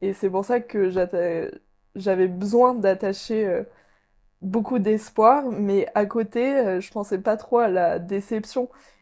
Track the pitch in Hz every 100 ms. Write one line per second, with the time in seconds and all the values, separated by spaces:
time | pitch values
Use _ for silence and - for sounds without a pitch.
0 | 196 196 196 185 202 240 240 214 185 185
1 | 180 180 175 165 - - - _ _ 196
2 | 196 185 185 180 202 233 247 247 196 190
3 | 202 196 - 220 208 175 - - _ _
4 | _ _ _ _ 190 214 214 247 196 214
5 | - - 220 285 269 214 202 196 - 214
6 | 202 233 208 233 254 277 220 185 196 214
7 | 202 190 208 214 - 240 226 185 175 175
8 | 175 196 202 220 220 262 247 - _ _